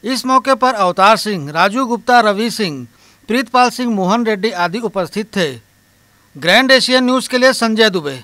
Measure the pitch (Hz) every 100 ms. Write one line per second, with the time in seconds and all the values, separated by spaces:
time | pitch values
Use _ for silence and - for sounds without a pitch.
0 | 208 254 254 262 269 262 254 226 185 175
1 | 190 220 214 196 143 151 190 220 262 233
2 | - 240 220 202 226 - 196 139 120 _
3 | _ _ - 233 254 247 247 226 247 208
4 | 185 220 226 214 220 180 175 196 226 190
5 | 170 202 214 196 160 120 _ _ _ _
6 | _ _ _ 147 175 208 262 262 233 254
7 | 247 254 - 254 262 254 226 220 220 185
8 | 147 131